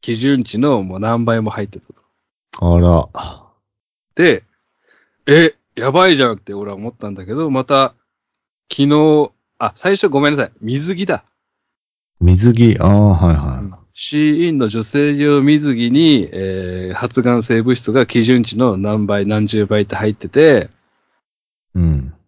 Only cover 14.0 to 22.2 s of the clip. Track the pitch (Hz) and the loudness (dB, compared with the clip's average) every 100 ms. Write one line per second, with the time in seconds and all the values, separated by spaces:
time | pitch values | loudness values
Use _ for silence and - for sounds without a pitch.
14 | - 147 151 151 170 151 113 110 110 143 | -6 0 0 2 0 0 -2 -4 -4 0
15 | 147 143 147 143 139 151 147 117 120 135 | 0 0 2 2 4 2 0 -2 0 2
16 | 165 135 90 - 95 95 92 90 92 95 | 4 2 0 -6 -6 -6 -8 -8 -8 -8
17 | 123 - 123 120 110 113 113 123 - 117 | -4 -2 0 0 0 -2 0 -2 0 0
18 | 123 123 113 127 113 104 127 95 101 107 | 0 0 2 2 0 0 0 0 -2 -2
19 | 104 101 98 107 104 110 101 107 101 98 | -2 -2 -2 -2 -2 -2 0 -2 -2 -4
20 | 107 104 - 135 160 123 - _ _ _ | -4 -6 -4 2 4 4 0 _ _ _
21 | _ _ _ _ _ _ _ 92 85 73 | _ _ _ _ _ _ _ -2 -2 -2
22 | 67 78 | -6 -16